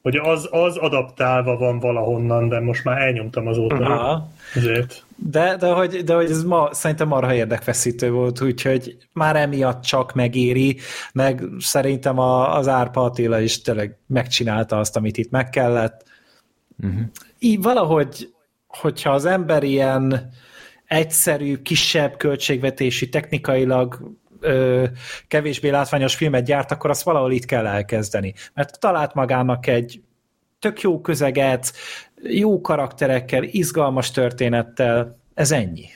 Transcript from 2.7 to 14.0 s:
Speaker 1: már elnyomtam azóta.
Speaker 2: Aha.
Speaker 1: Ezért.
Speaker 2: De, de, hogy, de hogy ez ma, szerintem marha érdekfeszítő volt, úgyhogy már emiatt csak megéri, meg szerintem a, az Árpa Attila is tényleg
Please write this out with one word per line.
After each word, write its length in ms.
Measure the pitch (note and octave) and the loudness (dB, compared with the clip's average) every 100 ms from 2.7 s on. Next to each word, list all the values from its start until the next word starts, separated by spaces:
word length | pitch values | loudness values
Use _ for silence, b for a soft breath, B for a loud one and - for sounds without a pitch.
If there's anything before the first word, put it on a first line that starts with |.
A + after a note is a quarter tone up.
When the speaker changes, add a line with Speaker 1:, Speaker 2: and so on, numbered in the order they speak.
| A#2+ | -2
Speaker 1:
már 180 | C3 C3 | -2 0
elnyomtam 460 | C3+ A#2+ A2 A#2 A2+ | 0 0 -4 -4 -2
azóta. 280 | A2+ A2+ C#3 | 0 0 0
Speaker 2:
Aha. 520 | B2+ A#2 B2 D#3 D#3 - B B2+ | 0 0 0 -2 -4 -18 B 0
Speaker 1:
Ezért. 500 | A#2+ A2+ B2+ - - - | 2 0 -2 -10 -20 -10
Speaker 2:
De, 400 | D#3 D3+ F3 F#3+ | -2 2 2 2
de, 120 | F3+ | 2
hogy, 360 | F3 F3+ F3+ | 2 0 -2
de 100 | E3 | 2
hogy 160 | E3+ E3 | 2 2
ez 140 | D#3+ | 0
ma, 300 | E3+ E3+ D3 | 2 2 2
szerintem 340 | - D#3+ D3+ D#3 | 0 -2 0 0
marha 260 | C3+ B2+ | 2 2
érdekfeszítő 800 | B2 A2 A2+ - A#2 B2 A#2+ B2 | 2 0 -2 -2 -2 -2 0 0
volt, 300 | A#2+ B2 B2 | 2 0 0
úgyhogy 560 | C3 B2 C3+ C3 - - _ | -2 0 0 0 -2 -18 _
már 220 | E3+ D#3 D3+ | 0 2 2
emiatt 460 | D3 C#3 C3 B2 | 2 0 0 -2
csak 300 | - C3+ B2 | -2 -2 0
megéri, 640 | B2+ B2 B2+ B2 B2+ C3+ C3 B B B | 0 0 2 2 2 2 0 B B B
meg 300 | C3 C3+ B2+ F#2 B2 | 0 0 0 -6 -8
szerintem 600 | - C#3+ C3+ C3+ C3+ B2+ | -2 0 0 0 0 2
a, 360 | B2+ B2+ C3+ D3+ | 2 4 2 2
az 120 | C3+ | 2
Árpa 360 | C3 B2 C3 | 2 2 0
Attila 360 | B2 B2 A#2 A2+ | 0 0 0 2
is 220 | A2 - | 0 -2
tényleg 360 | - G#2+ G#2 - | -2 -2 -4 -10